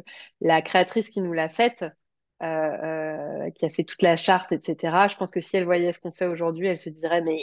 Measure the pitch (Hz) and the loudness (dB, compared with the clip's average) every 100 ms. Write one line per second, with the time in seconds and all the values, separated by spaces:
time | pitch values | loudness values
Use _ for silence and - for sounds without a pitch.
0 | - - - - 165 160 156 190 180 226 | -4 -18 -20 -4 2 2 2 2 2 0
1 | 214 - 185 165 160 - 240 233 160 _ | -2 -4 -2 -2 -2 2 0 0 -12 _
2 | _ _ _ - 165 160 156 - 160 160 | _ _ _ -10 -6 -2 -2 -2 -4 -4
3 | 156 156 147 151 156 - 156 - 160 - | -4 -6 -8 -6 -8 -4 -4 -2 -6 2
4 | 180 165 - 185 - 156 - 156 170 170 | 2 4 4 2 2 -4 -4 -4 0 4
5 | 202 - 185 185 - 196 175 175 175 170 | 4 2 -4 -4 -2 -2 2 2 2 -2
6 | 175 - 180 170 170 165 190 170 175 156 | -8 -4 -4 -2 -2 -2 -2 -2 -6 -6
7 | 160 170 165 156 | 0 0 2 -2